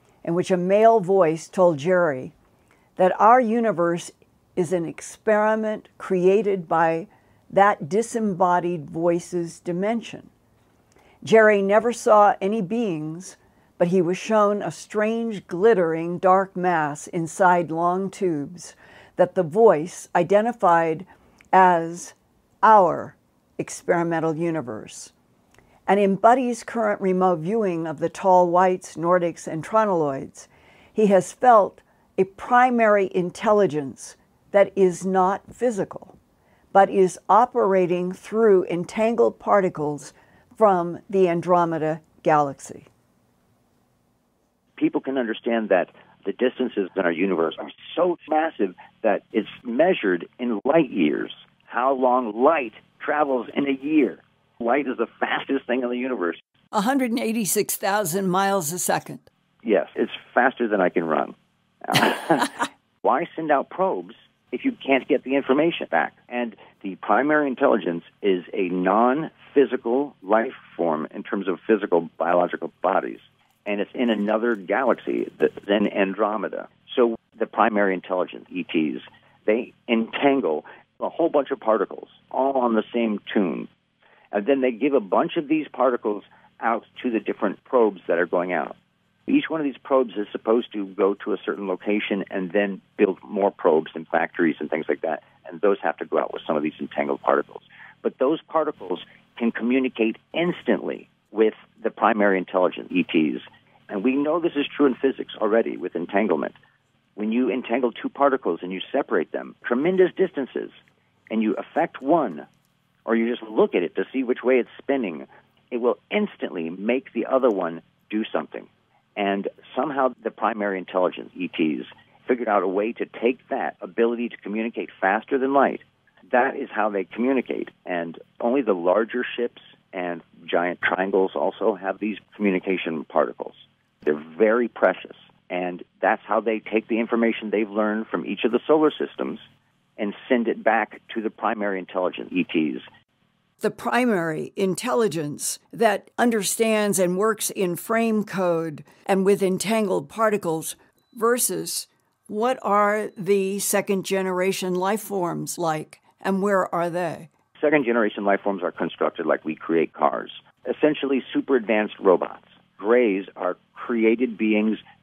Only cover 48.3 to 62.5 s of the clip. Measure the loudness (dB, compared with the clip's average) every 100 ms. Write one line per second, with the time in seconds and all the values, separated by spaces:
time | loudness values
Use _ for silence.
48.3 | -2 -2 -4 -6 -6 -20 _ -2 -2 -2
49.3 | -4 -4 -10 -6 2 2 2 0 -2 -4
50.3 | -8 -6 -2 2 2 2 0 0 0 -6
51.3 | -12 -20 _ _ -4 -2 2 2 2 0
52.3 | 2 4 4 -2 -12 _ _ -4 -2 0
53.3 | -2 -4 -4 -2 -2 0 2 2 -2 _
54.3 | _ _ _ -2 0 -2 -4 -6 _ -6
55.3 | -4 -4 -4 -2 -4 -2 -4 -4 -4 -4
56.3 | -6 _ _ _ -2 0 0 -2 -2 -2
57.3 | -2 -2 -2 -2 -4 -2 0 0 -2 0
58.3 | 2 2 0 -2 -4 -2 -4 -4 -14 -20
59.3 | _ _ _ 0 2 2 -4 -6 -6 -4
60.3 | 0 0 0 -2 0 0 0 0 -2 -2
61.3 | -8 _ _ _ _ -4 0 0 -2 0
62.3 | 0 0